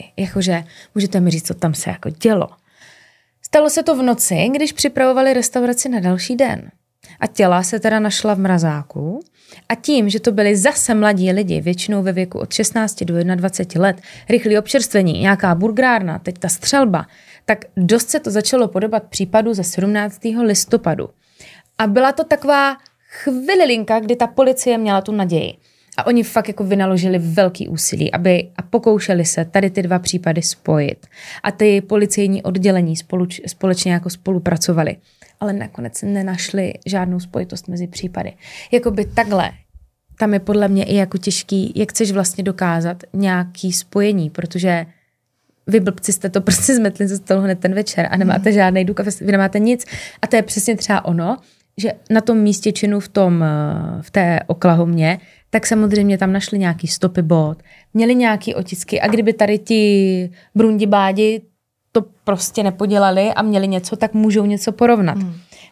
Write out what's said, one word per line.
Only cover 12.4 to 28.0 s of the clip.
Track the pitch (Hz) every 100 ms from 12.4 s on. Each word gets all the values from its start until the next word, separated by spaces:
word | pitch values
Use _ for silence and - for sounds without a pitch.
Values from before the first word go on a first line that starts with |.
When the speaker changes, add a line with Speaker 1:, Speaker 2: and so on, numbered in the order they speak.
| -
Speaker 1:
šestnácti | - 220 226 220 -
do | 175 170
jednadvaceti | 170 185 185 - 180 170
let, | 196 185 - - -
rychlý | 226 220 208
občerstvení, | 208 277 226 208 185 90
nějaká | 190 196 196
burgerárna, | 170 214 214 254 233 185 170
teď | - 180
ta | 180
střelba, | - - 277 254 170 - _ - -
tak | - 214 - -
dost | 175 233 233
se | 302
to | 226
začalo | 208 208 254 226
podobat | 185 214 214
případu | 214 - 185 220 220
ze | 208
sedmnáctého | 175 - 190 208 208 208 233 226
listopadu. | 233 202 - 233 - 156 - _ _ _ - - _ -
A | 220
byla | 202 269
to | 277
taková | 311 285 277 285 277 269 _ _ _
chvililinka, | - - 254 269 381 311 233 214 220
kdy | 214 240
ta | 233
policie | - 262 254 254 233
měla | 220 196
tu | 196
naději. | 214 185 165 - - _ _ _ -
A | 208
oni | 240
fakt | 233 226 214
jako | 202
vynaložili | 196 202 190 185 185 180
velký | 165 160 185 180 -
úsilí, | 160 - 160